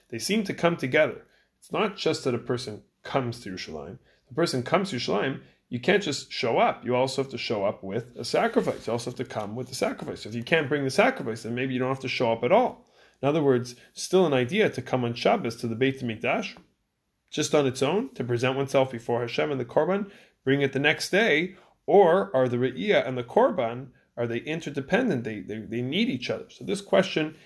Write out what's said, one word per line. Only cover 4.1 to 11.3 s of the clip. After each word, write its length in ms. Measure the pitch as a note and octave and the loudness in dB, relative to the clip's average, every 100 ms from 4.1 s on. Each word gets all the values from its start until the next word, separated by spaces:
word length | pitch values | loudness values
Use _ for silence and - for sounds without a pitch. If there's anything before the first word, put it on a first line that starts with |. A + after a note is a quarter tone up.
| _ - | _ -10
The 60 | B2+ | -2
person 280 | E3+ C3 | -2 -2
comes 280 | A#2+ F3 G3 | 0 0 0
to 40 | A#2+ | -4
Yerushalayim, 460 | D3 G3 C#3+ C#3 - _ - | -2 -2 -2 -6 -12 _ -10
you 120 | B2 | -4
can't 200 | E3 G3 | 2 2
just 300 | F3 C3+ - | 2 -6 -8
show 280 | - A#2 D3 | -4 -2 2
up. 260 | A3+ - A2+ | 2 0 0
You 100 | B2 | 0
also 260 | C3 C#3 | 2 0
have 100 | C3 | -4
to 60 | A#2 | -6
show 280 | - G#2+ G2 | -4 -2 -2
up 180 | - | -2
with 320 | F#2+ G#2+ - - | -6 -8 -8 -10
a 80 | |
sacrifice. 640 | B2 D#3+ A3+ A#3 E3 - - | -2 0 2 2 0 -4 -4
You 60 | |
also 160 | A#2 B2+ | -4 -4
have 80 | B2 | -8
to 80 | B2+ | -8
come 280 | A2+ G2+ | -6 -6
with 160 | A#2 B2 | -8 -8
a 60 | - | -4
sacrifice. 460 | G#3 - D3+ F#2 | -4 -4 -10 -10
So 80 | G#2+ | -8
if 60 | A#2 | -8
you 60 | |
can't 280 | A2+ E3 C3+ | 0 0 2
bring 160 | D3 C3+ | -2 0
the 40 | |
sacrifice, 540 | - C4 - B2 | 2 2 2 -6